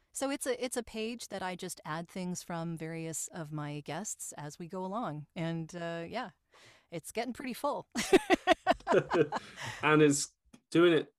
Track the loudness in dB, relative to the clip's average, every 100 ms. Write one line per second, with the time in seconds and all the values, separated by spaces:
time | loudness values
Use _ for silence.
0 | _ -4 -4 -2 -4 -4 -4 -6 -6 -6
1 | -6 -8 -10 -8 -6 -6 -8 -10 -8 -6
2 | -6 -6 -6 -6 -6 -6 -4 -6 -6 -6
3 | -6 -6 -8 -8 -8 -6 -6 -8 -8 -8
4 | -6 -10 -12 -10 -12 -12 -10 -8 -6 -4
5 | -6 -8 -8 -4 -2 -2 -6 -6 -6 -6
6 | -6 -8 -8 -14 _ _ -20 _ -12 -10
7 | -8 -6 -6 -6 -8 -4 -2 -2 -4 -4
8 | 4 4 6 2 4 2 4 0 4 2
9 | 4 4 4 0 -8 -12 -10 0 6 8
10 | 8 6 -2 _ _ -20 2 6 8 6
11 | 2